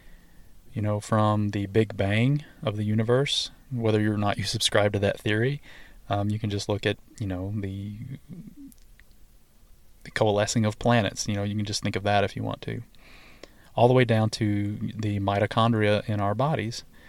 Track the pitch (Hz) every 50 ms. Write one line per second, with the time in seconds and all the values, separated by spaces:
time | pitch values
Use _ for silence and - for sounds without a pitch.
0 | - - - - - - - - - - - - - - - 113 104 107 104 104
1 | - - 110 107 107 107 107 107 104 104 101 101 98 98 104 110 110 104 101 101
2 | 98 98 104 110 120 135 147 147 - - - - - 107 104 107 107 104 113 117
3 | 110 120 123 131 143 - - - - - - - - - 131 117 113 110 110 107
4 | 107 107 107 104 104 101 - 113 98 - - 107 - - - 104 104 101 104 98
5 | 101 98 - - - 110 107 107 117 139 143 147 - - - - - - - -
6 | - - 101 101 101 104 107 107 - 104 101 98 - - 104 101 - 107 104 -
7 | - - - - 104 95 92 90 92 101 107 107 98 95 98 101 98 104 104 110
8 | 123 135 131 - - - - 170 - - - 285 277 - - - - - - -
9 | - - - - - - - - - _ _ _ - - - - - - - -
10 | - - - - 113 107 101 101 104 - - 117 107 107 - - - 120 120 117
11 | 101 - - - - 110 104 101 101 101 101 107 104 104 101 - - 104 - 98
12 | 98 101 104 101 98 98 - 110 107 107 - - - 113 113 117 - - - -
13 | - - - - - - - - - - - - - - - 120 120 123 127 131
14 | 123 113 113 110 110 107 - - 113 104 104 101 101 104 104 113 110 - - 110
15 | 107 104 101 101 98 98 101 101 104 - - 113 113 117 117 107 107 104 104 101
16 | - - 104 104 101 101 104 113 135 156 156 - 104 113 120 - - - - -
17 | -